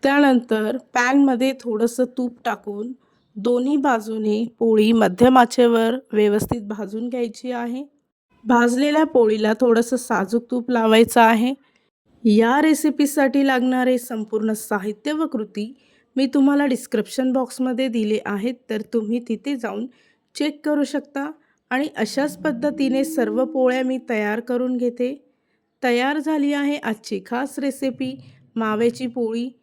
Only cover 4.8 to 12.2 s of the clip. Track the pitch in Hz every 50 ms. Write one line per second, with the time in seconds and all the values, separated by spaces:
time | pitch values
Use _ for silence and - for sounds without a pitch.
4.8 | 214 220 226 226 214 185 180 180 240 254 262 262 240 233 - - 247 240 233 226
5.8 | 226 226 233 262 - _ - 214 214 208 202 214 - - 233 240 208 202 214 202
6.8 | 208 190 208 220 233 247 233 247 240 226 214 - - 247 247 240 240 240 240 254
7.8 | 294 285 _ _ _ _ _ _ _ _ _ _ _ 220 247 240 240 240 240 247
8.8 | 285 294 294 302 320 302 320 254 233 214 214 214 214 214 226 - 254 240 226 226
9.8 | 233 - 262 240 - - 226 - 196 185 226 233 233 _ 254 247 233 - 247 233
10.8 | 226 220 220 220 233 226 - 240 226 220 233 220 233 254 277 _ _ _ _ _
11.8 | _ _ _ _ _ _ _ _